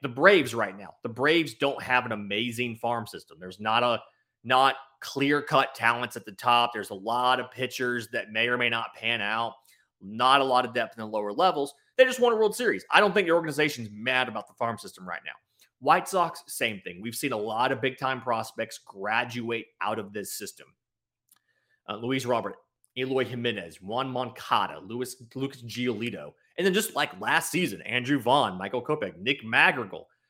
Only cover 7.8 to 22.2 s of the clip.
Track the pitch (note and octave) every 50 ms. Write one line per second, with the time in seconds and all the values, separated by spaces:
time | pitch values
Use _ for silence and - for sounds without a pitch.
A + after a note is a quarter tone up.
7.8 | B2+ B2 A#2+ A#2+ A2 - B2 A2+ G2 G#2+ G#2+ A2 A#2 A#2+ B2 A#2+ A#2+ A#2 A#2 A#2
8.8 | A2+ - - - A2+ A2+ A#2 A2+ G2+ G#2 A2 A2+ A#2 A2+ A2 - _ _ _ _
9.8 | _ _ _ _ G2 G2 G#2+ A2+ B2 B2+ C3+ C#3 C3+ C3+ B2 B2 B2 A#2 A2+ B2
10.8 | A#2 - - A#2 A2 G#2+ G#2+ G#2+ G#2 G#2 G#2 C3+ F3+ F#3 D#3+ D3 C#3 C#3 - _
11.8 | _ _ - - C4 C4 A3+ A3 A#3+ A#3+ A3+ A3 G#3+ G#3 - - B3 G#3 B2 -
12.8 | - - - E3+ G#3 G3+ F3 G#3 F#3 E3 E3 E3+ E3 D#3 C#3 D3 D3+ D3 D3 B2
13.8 | A2+ G#2 G#2 G#2 A2+ B2+ B2+ B2+ B2+ A#2+ G#2+ G#2+ - - - - B2 A#2 A2 -
14.8 | - F#2+ - F#2 F#2 F2+ E2+ - - D2 - - _ _ _ _ _ _ _ _
15.8 | B2+ C#3 E3 F#3 F3+ - G3 F#3 F3+ E3 - - - - - - B2+ A2+ G#2+ F#2+
16.8 | - F2+ F2 F2+ G#2 A#2+ A#2 - - C3+ A#2+ G#2+ G#2 A2 G#2+ A2+ B2+ C3+ C3+ A#2+
17.8 | B2+ C3 C3 - C#3 C3 C3 B2+ A2 B2+ A#2 A2+ G#2+ - - A2+ A2+ - - -
18.8 | _ - - G2 G2 G#2 A2 A#2 B2 A#2+ A2+ A#2+ A2+ A#2 A#2 A2+ - _ _ -
19.8 | F#2+ G#2 A2 A2 G2+ G2 G#2 G#2+ G2 - - - G#2+ F#2+ - - C2 _ _ _
20.8 | _ _ _ _ _ _ _ _ _ _ _ _ _ _ _ _ _ _ _ _
21.8 | - - G#2 G#2+ A#2 B2 C3+ B2+